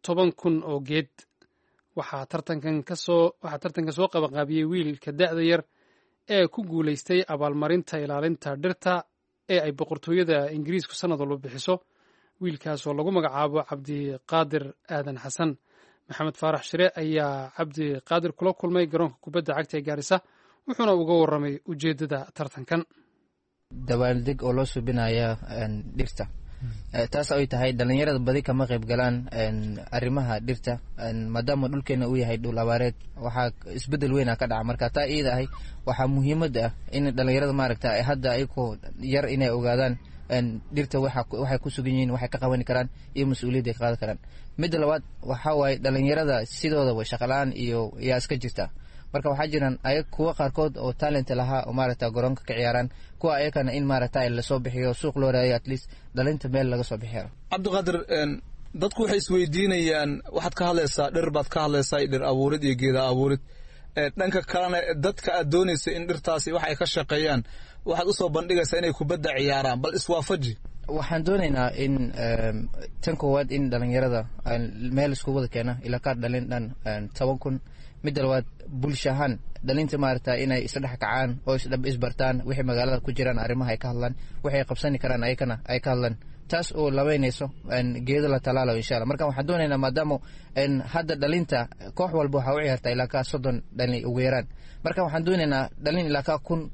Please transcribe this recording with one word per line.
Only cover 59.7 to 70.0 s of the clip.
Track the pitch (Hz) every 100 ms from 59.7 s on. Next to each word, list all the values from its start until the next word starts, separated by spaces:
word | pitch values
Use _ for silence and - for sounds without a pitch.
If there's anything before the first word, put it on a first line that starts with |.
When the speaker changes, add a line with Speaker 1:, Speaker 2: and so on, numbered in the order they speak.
| 180 165 156 147 143 -
Speaker 3:
waxaad | 160 160
ka | - 175
hadlaysaa | 170 147 - 143
dhir, | 165 165
baad | 147 139
ka | 165
hadlaysaa | 151 143 135 147 139
dhir | 135
abuurid | 143 131 139 147
iyo | 143 123
geeda | 131 131 131
abuurid. | 127 139 139 - - - - -
Ee, | - 147
dhanka | - 185 190
kalena | 170 180 180 175 170
dadka | 156 175 208 190
aad | 175 147
doonaysa | 170 190 156 -
in | 165 170
dhirtaasi | 160 - 160 160
wax | 165
ay | 156 147
ka | 170
shaqeeyaan, | 170 147 151 156 131 110 - - -
waxaad | - 165 175
u |
soo | 208 180
bandhigaysaa | 156 170 180 160 165
inay | 170
kubadda | 143 147 175 156
ciyaaraan. | 135 139 139 135 123
Bal | 151
iswaafaji. | 180